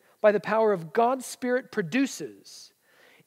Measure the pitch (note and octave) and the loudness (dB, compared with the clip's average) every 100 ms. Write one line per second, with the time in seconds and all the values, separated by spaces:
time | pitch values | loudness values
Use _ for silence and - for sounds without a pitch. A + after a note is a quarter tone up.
0 | _ _ G#3+ G#3 G3 A3 A3 G3 D#3+ A3+ | _ _ 4 4 0 0 2 0 -2 0
1 | A#3 C4+ A#3+ - B3 B3 B3+ - E3+ A3+ | 2 0 -6 -8 -2 -2 -4 -6 -2 0
2 | C#4 - C#3 G2+ - - - _ _ _ | -2 -4 -14 -16 -20 -20 -20 _ _ _
3 | - _ | -20 _